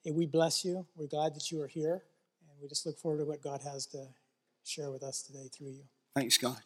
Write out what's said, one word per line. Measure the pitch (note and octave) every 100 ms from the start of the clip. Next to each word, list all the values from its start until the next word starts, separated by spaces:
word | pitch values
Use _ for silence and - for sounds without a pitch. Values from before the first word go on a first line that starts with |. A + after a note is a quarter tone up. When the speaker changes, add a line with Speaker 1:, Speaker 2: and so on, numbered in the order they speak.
Speaker 1:
Hey, | E3
we | D#3 E3+
bless | D#3+ E3 -
you. | F#3 F#3 F3+ E3
We're | D3
glad | D3+ D#3
that | D3 -
you | D#3+
are | C#3+
here, | E3 D#3 F3+ - _ _ _
and | D#3 C#3+
we | C#3+
just | D3
look | E3 D3
forward | E3 D3+
to |
what | D3 D3
God | D3 C#3
has | C#3+ C#3 C3+
to | C#3+ C3+ B2+ _ _ _ _
share | - - C#3+
with | C3
us | C3+ -
today | - C#3 C3
through | - C#3
you. | C3+ C#3 _ _
Speaker 2:
Thanks, | C#3 B2 -
God. | - B2+